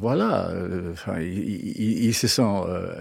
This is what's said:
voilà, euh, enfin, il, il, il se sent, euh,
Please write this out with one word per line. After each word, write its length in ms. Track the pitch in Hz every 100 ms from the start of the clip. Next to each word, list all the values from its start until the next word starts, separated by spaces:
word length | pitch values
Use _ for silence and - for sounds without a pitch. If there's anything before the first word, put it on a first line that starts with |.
voilà, 480 | 110 151 220 98 87
euh, 440 | 90 90 92 90
enfin, 280 | 85 - 85
il, 280 | 82 95 87 98 - -
il, 260 | 110 110 117
il 80 |
se 140 | 110 120
sent, 140 | -
euh, 520 | 113 101 87 90 90 85